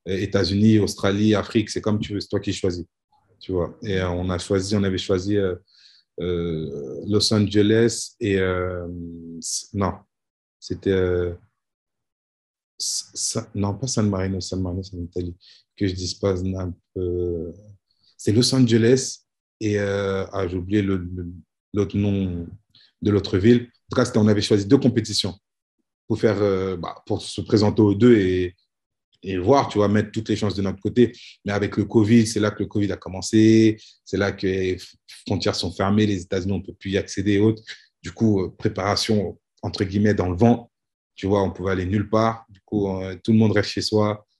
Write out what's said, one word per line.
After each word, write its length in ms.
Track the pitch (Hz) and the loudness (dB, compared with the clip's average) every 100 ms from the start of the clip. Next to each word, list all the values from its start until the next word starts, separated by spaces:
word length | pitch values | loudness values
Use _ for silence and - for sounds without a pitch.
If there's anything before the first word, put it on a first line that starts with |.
| - | -6
États-Unis, 760 | 95 101 101 87 98 107 107 | -4 -2 0 0 4 6 6
Australie, 560 | 92 - 101 101 107 101 | 4 0 0 2 2 2
Afrique, 340 | 92 113 101 | 0 -2 -2
c'est 120 | - | -4
comme 180 | 110 104 | -2 -2
tu 140 | 107 | -2
veux, 80 | 101 | -8
c'est 80 | - | -6
toi 100 | 101 | -4
qui 140 | 101 | -4
choisis. 320 | 92 95 87 85 _ _ _ _ _ | -2 -2 -4 -8 _ _ _ _ _
Tu 120 | - | -6
vois. 260 | 92 82 - | -4 -4 -6
Et, 160 | 107 95 | -6 -2
euh, 100 | 92 | -2
on 200 | 87 90 | -2 -4
a 80 | 87 | -4
choisi, 360 | - 98 92 104 | -2 -2 0 0
on 80 | |
avait 140 | 98 92 | 0 -2
choisi, 400 | - 95 95 104 | -2 -2 0 0
euh, 180 | 95 90 _ _ _ _ _ - | 0 -4 _ _ _ _ _ -8
euh, 800 | 87 87 85 80 78 71 67 64 98 | -4 -2 -2 -4 -6 -8 -10 -10 -2
Los 240 | 104 - | 0 2
Angeles 800 | 110 104 104 104 110 117 - - - | 2 2 4 4 4 4 0 -8 -6
et, 200 | 110 98 | -2 0
euh, 480 | 92 92 90 90 87 87 85 85 85 82 | 0 -2 -4 -6 -8 -10 -12 -14 -14 -12
c-, 260 | - - - | -8 -8 -6
non, 200 | 101 95 - _ _ _ _ _ _ | -4 -2 -4 _ _ _ _ _ _
c'était, 320 | - 90 101 | -12 -6 0
euh, 420 | 95 90 90 87 87 _ _ _ _ _ _ _ _ _ _ _ _ _ - | 2 2 0 -2 -6 _ _ _ _ _ _ _ _ _ _ _ _ _ -12
s-, 320 | - - - | -8 -8 -10
sa-, 360 | - - 120 110 | -8 -6 -6 -6
non, 200 | - 101 | -4 -4
pas 140 | 95 131 | -4 -4
San 220 | - 107 | -2 0
Marino, 300 | 95 95 95 | 0 -2 -4
San 220 | - 92 | -6 -6
Marino, 200 | 92 90 | -4 -6
c'est 140 | 92 90 | -8 -10
en 60 | |
Italie. 340 | 87 90 87 87 _ _ _ - | -10 -8 -8 -10 _ _ _ -6
Que 120 | 101 | -4
je 60 | |
dise 200 | 92 90 | -4 -8
pas 260 | - 101 92 | -4 -2 -2
un 340 | 92 92 92 90 _ 98 | -4 -4 -6 -10 _ -8
peu, 560 | 90 87 87 85 82 87 104 104 _ _ _ - | -4 -4 -4 -6 -8 -14 -20 -20 _ _ _ -8
c'est 140 | - | 0
Los 240 | 107 117 135 | 2 2 4
Angeles 680 | 123 113 113 131 - - _ _ _ - | 4 6 6 4 2 -10 _ _ _ -8
et, 180 | 107 104 | -2 0
euh, 480 | 101 98 98 95 95 | 0 -2 -2 -2 -4
ah, 160 | 98 92 | -4 -4
j'ai 100 | 92 | -4
oublié 240 | 90 107 | -2 0
le, 160 | 98 95 | 0 -2
le, 300 | 87 92 85 87 - _ _ | -4 -8 -10 -12 -20 _ _
l'autre 240 | 104 101 101 | -2 -2 0
nom 500 | 101 98 95 87 85 - _ _ _ _ | 0 0 -2 -4 -8 -14 _ _ _ _
de 80 | 104 | 0
l'autre 260 | 101 - 98 | 0 2 2
ville. 260 | 107 120 | 6 4
En 260 | 120 _ - | 2 _ -4
tout 40 | - | 0
cas, 80 | 120 | 0
c'était, 120 | 117 | 4
on 100 | 107 | 4
avait 140 | 104 | 4
choisi 240 | 101 107 101 | 2 2 4
deux 140 | 135 | 4
compétitions 560 | 131 113 104 101 98 92 _ _ _ _ _ _ - | 4 0 -2 -4 -4 -8 _ _ _ _ _ _ -6
pour 120 | 107 | 0
faire, 220 | 117 101 | 0 2
euh, 360 | 104 95 95 90 | 2 0 -2 -6
bah, 260 | 82 - - | -8 -10 -8
pour 160 | 98 | -6
se 200 | - - | -6 -10
présenter 400 | 85 110 104 85 | 0 2 4 4
aux 120 | 104 | 4
deux 240 | 98 123 113 | 6 6 6
et, 380 | 92 92 90 - _ _ _ _ _ _ | 4 0 -2 -6 _ _ _ _ _ _
et 160 | 95 95 | -8 -2
voir, 300 | 90 139 127 | 2 2 2
tu 100 | 104 | 2
vois, 100 | 101 | 2
mettre 240 | 104 104 | 2 0
toutes 180 | - 110 | -4 -4
les 60 | 107 | -2
chances 200 | 107 95 | -2 -2
de 80 | |
notre 180 | 98 92 | -4 -4
côté. 340 | 107 123 120 - - - - | -2 0 0 -2 -20 -14 -6
Mais 80 | |
avec 240 | 101 98 - | -4 -2 -2
le 80 | 101 | 0
covid, 400 | 117 104 117 110 | 2 4 4 4
c'est 140 | 104 | 0
là 100 | 104 | -2
que 140 | - | -2
le 20 | 101 | -4
covid 240 | 107 101 | -2 -4
a 60 | 92 | -4
commencé, 840 | 85 92 - 110 110 110 110 107 - _ | -10 -10 0 4 6 6 4 2 -6 _
c'est 140 | - 95 | -6 -2
là 140 | 98 | -2
que 160 | 98 95 | -2 -4
les 300 | 95 92 90 | -2 -2 -4
f-, 180 | - _ - - - | -10 _ -20 -16 -6
frontières 280 | 98 - - | -4 -2 -4
sont 160 | 92 | -4
fermées, 360 | - 98 104 104 | -2 0 2 2
les 160 | 98 | 0
États-Unis, 300 | 87 98 92 | -4 -4 -2
on 80 | 95 | -4
peut 120 | - | -6
plus 160 | - 98 | -12 -4
y 60 | 95 | -4
accéder 360 | - - 98 | -4 -4 0
et 60 | 101 | 4
autres. 220 | 107 110 - - _ _ | 4 2 -6 -20 _ _
Du 100 | - | -14
coup, 300 | - 113 98 | 0 2 2
euh, 80 | 87 - | -2 -4
préparation, 800 | 110 104 95 98 - 107 87 85 _ _ | -4 -2 -2 0 0 0 -2 -8 _ _
entre 220 | 101 - | -8 -4
guillemets, 320 | 95 104 104 101 | -2 2 2 2
dans 140 | 90 | 0
le 60 | 90 | 2
vent. 360 | 117 117 - _ _ _ _ - | 4 4 -2 _ _ _ _ -8
Tu 120 | 98 | 0
vois, 160 | 101 | 0
on 80 | 95 | 0
pouvait 200 | 87 92 | -2 -4
aller 140 | 92 90 | -2 -2
nulle 240 | 104 101 | -2 0
part. 360 | 110 113 113 - | 0 0 -2 -10
Du 120 | - | -20
coup, 280 | _ 107 98 | _ -4 -2
euh, 260 | 95 92 92 | -4 -8 -6
tout 80 | - | 2
le 60 | 110 | 4
monde 140 | 110 | 4
reste 180 | 101 98 | 4 0
chez 120 | - | -2
soi, 440 | - 107 104 104 _ _ | -2 0 0 -2 _ _